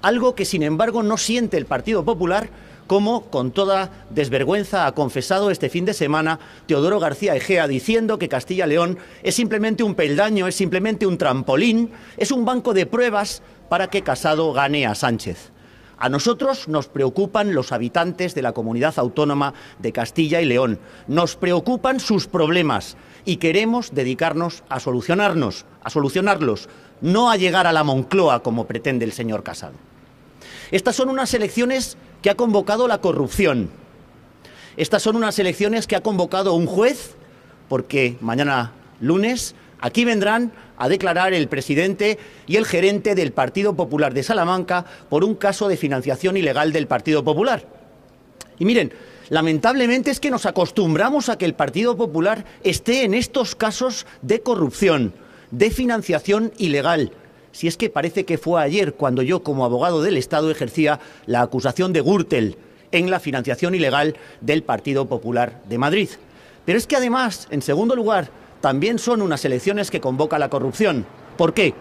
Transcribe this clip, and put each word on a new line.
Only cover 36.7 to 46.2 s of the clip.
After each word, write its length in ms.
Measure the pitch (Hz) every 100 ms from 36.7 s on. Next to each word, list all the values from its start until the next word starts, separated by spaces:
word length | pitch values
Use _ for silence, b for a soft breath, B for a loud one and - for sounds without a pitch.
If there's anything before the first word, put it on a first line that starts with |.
| 190 233 285 - - B B B B -
porque 480 | 131 - 143 123 120
mañana 520 | 113 120 143 135 117 - - -
lunes 540 | 120 175 214 247 - - B B
aquí 260 | 123 220 240
vendrán 460 | 220 202 226 240 - B -
a 100 | 127
declarar 460 | 160 185 170 190
el 140 | 185 135
presidente 720 | 135 127 143 185 190 208 214 B B B
y 100 | 185
el 80 |
gerente 500 | 220 175 190 202 214
del 180 | 196 147
Partido 440 | 120 127 196 202 185
Popular 380 | 156 147 147
de 80 | 127
Salamanca 640 | 135 220 170 185 180 180 175 B B
por 120 | 151
un 120 | 196
caso 340 | 220 196 196 208
de 80 | 175
financiación 640 | 147 135 131 131